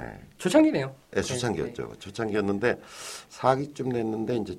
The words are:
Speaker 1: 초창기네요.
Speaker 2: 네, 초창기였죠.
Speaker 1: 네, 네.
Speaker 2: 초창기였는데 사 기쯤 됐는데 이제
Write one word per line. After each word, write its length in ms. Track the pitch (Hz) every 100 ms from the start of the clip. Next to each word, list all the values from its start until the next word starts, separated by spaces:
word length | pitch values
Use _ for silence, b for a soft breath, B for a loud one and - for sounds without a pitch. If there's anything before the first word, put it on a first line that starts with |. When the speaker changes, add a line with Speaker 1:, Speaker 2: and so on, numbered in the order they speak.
| 58 50 - -
Speaker 1:
초창기네요. 580 | 185 294 311 190 135 - _
Speaker 2:
네, 100 | 101
초창기였죠. 640 | - 127 120 85 - -
Speaker 1:
네, 60 | 57
네. 60 | 57
Speaker 2:
초창기였는데 800 | 95 98 110 104 101 101 120 101 B B B B -
사 260 | - 127 131
기쯤 360 | 143 - 131
됐는데 460 | 120 110 110 110 120
이제 180 | 98